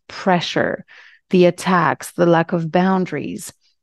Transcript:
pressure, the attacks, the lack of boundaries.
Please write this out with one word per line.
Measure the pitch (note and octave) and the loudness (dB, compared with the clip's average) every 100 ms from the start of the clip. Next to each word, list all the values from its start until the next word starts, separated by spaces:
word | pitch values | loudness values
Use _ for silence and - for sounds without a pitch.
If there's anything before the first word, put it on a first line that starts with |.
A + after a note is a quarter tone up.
| - | -20
pressure, | - - F3 - D#3 F2 - - - - _ _ | -6 0 0 0 -2 -2 -4 -10 -20 -20 _ _
the | F#3 | 4
attacks, | F3 E3+ - F3+ D#3 C3+ - | 4 2 0 0 2 -2 -6
the | - E3+ | 0 2
lack | E3 E3 | 2 2
of | F3 E3 | -2 -2
boundaries. | F3+ F#3+ F#3+ F3+ D3 - G#3 - - _ _ | 0 2 0 -2 -4 -8 -10 -14 -20 _ _